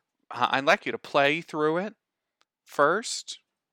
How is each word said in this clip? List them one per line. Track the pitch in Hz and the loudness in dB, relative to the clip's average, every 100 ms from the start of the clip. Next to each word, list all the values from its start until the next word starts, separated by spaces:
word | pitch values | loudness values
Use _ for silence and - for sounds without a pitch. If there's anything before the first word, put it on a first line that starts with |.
| _ _ - | _ _ -14
uh, | 120 123 | -4 -2
I'd | 131 143 | 0 2
like | 202 - | 2 0
you | |
to | 110 | -8
play | - 151 139 160 | -2 2 2 0
through | 165 156 151 170 | -4 -2 -2 -2
it | 202 - _ _ _ _ _ _ | -6 -12 _ _ _ _ _ _
first | _ - 143 196 247 - - - _ _ _ | _ 2 2 2 -4 -10 -10 -16 _ _ _